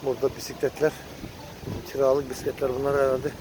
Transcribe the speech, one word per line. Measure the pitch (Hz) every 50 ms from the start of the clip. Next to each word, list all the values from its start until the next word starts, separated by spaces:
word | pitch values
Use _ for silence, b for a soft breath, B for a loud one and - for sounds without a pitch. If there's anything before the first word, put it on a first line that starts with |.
| 143
Burada | 139 123 110 135 131 -
bisikletler, | - - - 135 - - 131 - - 151 156 - - - - - - - - - - - - - - - - - - - -
kiralık | - 135 139 131 131 147 139 127
bisikletler | 127 - - 143 127 - 139 131 123 127
bunlar | 139 139 139
herhalde | 143 135 135 131 131 131 147 - -